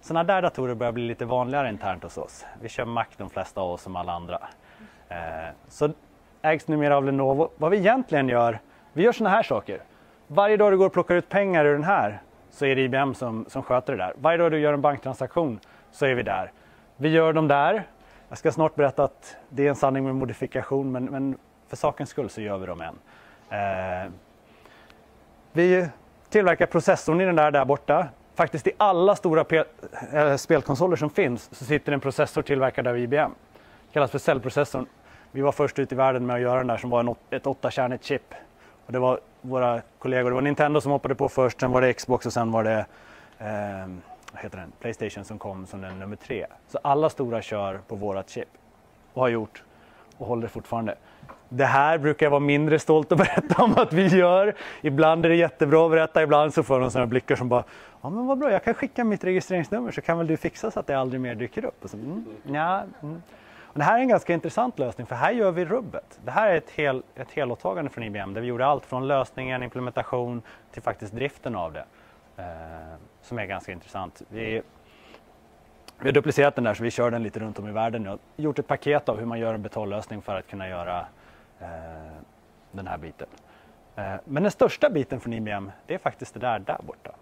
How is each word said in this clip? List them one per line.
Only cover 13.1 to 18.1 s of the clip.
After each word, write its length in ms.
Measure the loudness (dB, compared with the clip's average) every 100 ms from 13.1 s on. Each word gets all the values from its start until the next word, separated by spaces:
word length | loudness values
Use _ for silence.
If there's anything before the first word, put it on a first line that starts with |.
som, 300 | -2 -6 -6 -8
som 140 | -8
sköter 300 | -2 0 0
det 60 | -4
där. 100 | -4 -2
Varje 220 | 0 2
dag 140 | 2
du 60 | 2
gör 140 | 2
en 80 | 2
banktransaktion 800 | 2 0 -4 -6 -4 -2 -2 -4 -12 -20 _
så 140 | -2 0
är 80 |
vi 80 | 2
där. 300 | 0 -4 -6 -12 -20 _ _ -4
Vi 120 | 2
gör 240 | 4 4
dem 160 | 4 4
där. 340 | 4 4 0 -4 -16 -20